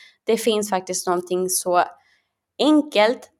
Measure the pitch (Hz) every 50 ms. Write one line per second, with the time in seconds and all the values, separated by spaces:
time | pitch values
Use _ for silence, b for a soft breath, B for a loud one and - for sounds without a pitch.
0 | b b b b b - 226 226 - 233 214 214 208 208 196 185 185 - 185 -
1 | - 185 175 180 175 - 180 180 185 180 185 - - 180 175 175 - - - b
2 | b b b b b b b _ _ _ _ - 233 302 302 294 294 302 - 202
3 | 214 226 254 - - - _